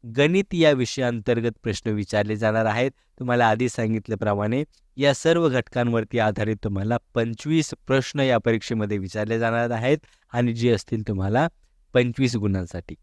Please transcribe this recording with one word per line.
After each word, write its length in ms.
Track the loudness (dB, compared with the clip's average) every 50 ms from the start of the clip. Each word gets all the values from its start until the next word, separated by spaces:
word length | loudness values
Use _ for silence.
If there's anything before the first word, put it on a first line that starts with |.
| -16 -8 0
गणित 380 | 2 2 4 4 2 0 _ 0
या 180 | 4 4 4 4
विषयांतर्गत 760 | 4 0 -2 -2 -2 -2 -2 -2 -2 -2 0 0 0 0 -2 -4 _ _
प्रश्न 280 | -6 -6 -4 _ -4
विचारले 460 | -4 -4 -4 -2 0 -2 0 0 -2
जाणार 280 | 0 0 0 2 2 0
आहेत. 260 | 0 0 0 -2 -2 -4 _ _ _ _ _
तुम्हाला 300 | -4 0 2 4 4 4
आधी 200 | 4 2 0 -2
सांगितल्याप्रमाणे 960 | -2 -2 -2 -2 -2 -2 -4 -6 -6 -2 0 -2 0 0 0 -2 -2 -2 -4 _ _ _ _ _ _
या 180 | 0 2 2 2
सर्व 340 | 2 2 2 2 4 4 2
घटकांवरती 720 | 2 0 -2 -2 -2 -2 0 2 0 0 -2 -2 0 0
आधारित 380 | 2 2 0 0 -2 -2 -2 -4 -4
तुम्हाला 320 | -4 -4 -2 -2 -2 -2 -2 _ _ _
पंचवीस 600 | -2 -2 -2 -4 -8 -4 0 0 0 0 0 -6 _ _
प्रश्न 340 | 0 0 0 0 -2 -2 -2
या 180 | 0 2 2 2
परीक्षेमध्ये 600 | 2 2 0 0 -2 -4 -4 -4 -2 -2 -4 -4
विचारले 400 | -6 -6 -6 -6 -4 -2 -2 0
जाणार 320 | 0 0 0 0 -2 -2
आहेत 280 | -2 -2 0 0 0 0 _ _ _ _ _ _ -2
आणि 200 | 0 0 0 0
जे 200 | 2 2 2 2
असतील 360 | 2 0 -4 -6 -6 -4 -4
तुम्हाला 400 | -4 -2 -2 0 0 0 0 0 _ _ _ _ _ _ _ _ _
पंचवीस 440 | 0 0 0 0 0 -2 0 0
गुणांसाठी. 580 | 0 0 0 0 -2 -4 -6 -10 -12 -12 -12 -16 _